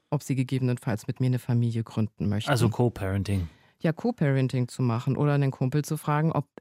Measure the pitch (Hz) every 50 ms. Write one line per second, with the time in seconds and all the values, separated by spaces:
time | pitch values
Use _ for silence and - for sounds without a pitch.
0 | _ _ 151 135 - - 131 131 127 - 135 123 131 123 123 - - 127 104 -
1 | - - - - 127 127 127 123 - - 120 117 120 117 113 113 110 - - 113
2 | 110 - - - - 101 101 107 - 143 143 110 120 107 - - 123 117 - -
3 | 98 95 98 98 92 101 101 95 85 80 - - _ _ _ _ - 165 156 -
4 | - 240 240 - 160 139 135 135 131 127 - 127 123 - - - 131 120 113 117
5 | - 135 127 - 147 147 143 143 139 135 131 - 135 127 151 151 143 - 156 151
6 | - 156 147 151 156 165 - 143 - - _ -